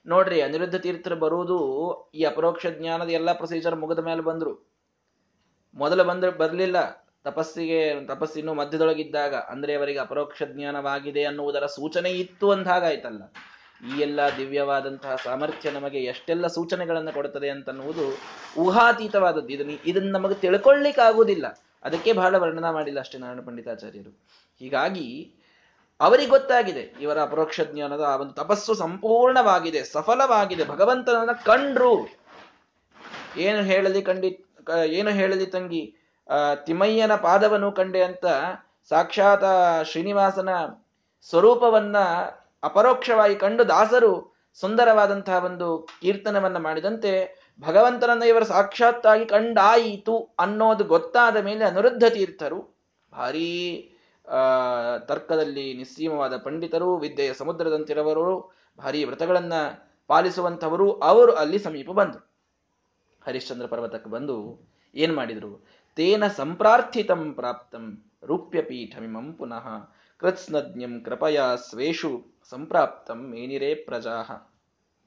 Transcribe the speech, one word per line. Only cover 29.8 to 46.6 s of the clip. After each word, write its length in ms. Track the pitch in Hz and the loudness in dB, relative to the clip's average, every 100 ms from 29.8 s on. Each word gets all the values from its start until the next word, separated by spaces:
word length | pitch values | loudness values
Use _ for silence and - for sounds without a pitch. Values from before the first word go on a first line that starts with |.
ಸಫಲವಾಗಿದೆ, 840 | 135 151 160 247 269 220 196 170 143 | -4 -4 0 2 2 2 0 -2 -4
ಭಗವಂತನನ್ನ 640 | 147 202 254 254 233 226 | 2 2 2 0 0 0
ಕಂಡ್ರು. 800 | 233 208 247 285 254 247 208 104 - _ - - _ _ _ _ _ - - - - | 0 4 4 4 2 4 4 0 -14 _ -20 -20 _ _ _ _ _ -20 -18 -12 -4
ಏನು 240 | 185 214 | -2 0
ಹೇಳಲಿ 400 | 196 190 190 196 | 2 2 2 0
ಕಂಡಿ-, 600 | 196 185 185 185 _ _ | -2 -2 -4 -6 _ _
ಕ-, 220 | - 165 | -4 0
ಏನು 240 | 160 170 208 | 0 0 0
ಹೇಳಲಿ 360 | 202 190 190 | 0 0 0
ತಂಗಿ, 500 | 190 185 180 165 - - _ _ - | -4 -6 -6 -8 -8 -14 _ _ -4
ಆ, 260 | 143 147 | 0 0
ತಿಮ್ಮಯ್ಯನ 600 | 143 - 170 202 220 220 | -2 -2 0 2 2 2
ಪಾದವನ್ನು 560 | 208 170 196 208 208 202 | 2 4 4 4 2 0
ಕಂಡೆ 320 | 196 185 185 | -2 0 0
ಅಂತ 220 | 180 180 180 135 170 185 _ _ - | 0 0 -2 0 -2 -8 _ _ 0
ಸಾಕ್ಷಾತ್ 540 | 156 170 214 196 196 | 0 2 4 6 6
ಆ 380 | 190 185 175 165 | 4 4 4 2
ಶ್ರೀನಿವಾಸನ 640 | 156 165 185 202 196 190 185 180 151 - _ _ _ _ | -2 -4 -2 2 2 0 -2 -2 -4 -10 _ _ _ _
ಸ್ವರೂಪವನ್ನ 760 | - 170 214 240 240 220 208 202 185 170 185 - _ _ | -2 6 6 8 6 4 4 0 2 0 -4 -10 _ _
ಅಪರೋಕ್ಷವಾಗಿ 720 | 147 196 247 254 - 220 208 | 0 4 4 4 2 4 4
ಕಂಡು 320 | 202 196 226 208 | 4 2 2 4
ದಾಸರು 680 | 165 214 247 233 175 - _ _ | 4 4 6 4 4 -4 _ _
ಸುಂದರವಾದಂತಹ 920 | - 190 226 240 214 202 196 190 185 | -8 -2 4 6 6 4 2 -2 0
ಒಂದು 420 | 180 180 170 165 - - | -2 -4 -4 -4 -8 -4
ಕೀರ್ತನವನ್ನ 560 | 175 202 214 202 185 | -2 -2 -2 0 0
ಮಾಡಿದಂತೆ, 840 | 180 | -2